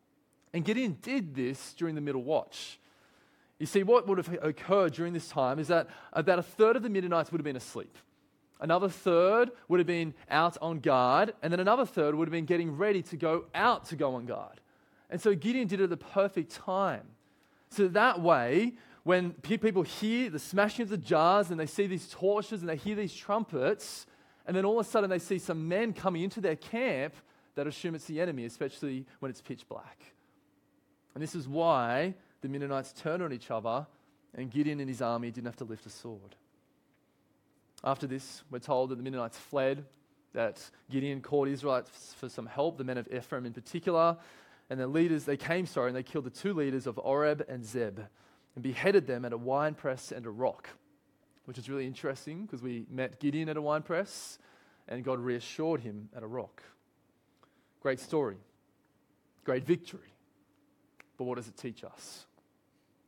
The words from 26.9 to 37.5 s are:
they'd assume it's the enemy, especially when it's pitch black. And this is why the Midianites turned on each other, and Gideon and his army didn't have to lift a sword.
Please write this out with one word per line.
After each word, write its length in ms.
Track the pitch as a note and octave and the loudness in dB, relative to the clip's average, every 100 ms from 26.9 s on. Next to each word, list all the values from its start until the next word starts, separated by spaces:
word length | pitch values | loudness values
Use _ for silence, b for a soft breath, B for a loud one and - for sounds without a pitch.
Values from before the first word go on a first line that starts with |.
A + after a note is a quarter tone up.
| C#3 D3 - _ b b - | -2 -4 -8 _ b b -6
they'd 120 | C#3+ | -4
assume 280 | C#3+ F3+ D#3+ | -4 -6 -8
it's 100 | - | -6
the 160 | D#3 | -2
enemy, 240 | F3 C3+ A#2 | -2 -2 -6
especially 600 | - C#3 - C#3+ C3 C3 B | -6 -6 -4 -6 -6 -8 B
when 100 | C3+ | -10
it's 120 | - | -10
pitch 260 | - B2 - | -12 -14 -12
black. 440 | - - - - _ b b b _ _ _ _ _ _ | -14 -14 -20 -20 _ b b b _ _ _ _ _ _
And 80 | C#3+ | -10
this 140 | D#3 F3 | -8 -6
is 120 | C3 | -4
why 640 | D3 E3 C#3+ A#2 B2 F3+ F#3 b b | 0 4 4 4 2 0 -4 b b
the 60 | C3+ | -8
Midianites 460 | C#3 C#3+ C3+ C3 | -6 -4 -4 -6
turned 280 | - D#3 F3 | -8 -4 -2
on 120 | E3+ | -4
each 180 | B2+ - | -6 -6
other, 340 | A2+ A2 A#2+ D#3 b b b _ | -4 -2 -4 -4 b b b _
and 160 | - B2+ | -10 -6
Gideon 300 | B2+ D3 D3 | 0 0 -2
and 100 | C3+ | -6
his 120 | A#2+ | -2
army 280 | A#2+ A#2 A#2+ | -2 -2 -4
didn't 180 | A#2 A#2+ | -8 -10
have 100 | A2+ | -10
to 60 | |
lift 220 | A#2 A2 - | -10 -12 -14
a 40 | |
sword. 460 | - A#2 G#2 F#2+ - _ _ _ _ _ _ _ _ _ _ _ | -16 -14 -16 -18 -20 _ _ _ _ _ _ _ _ _ _ _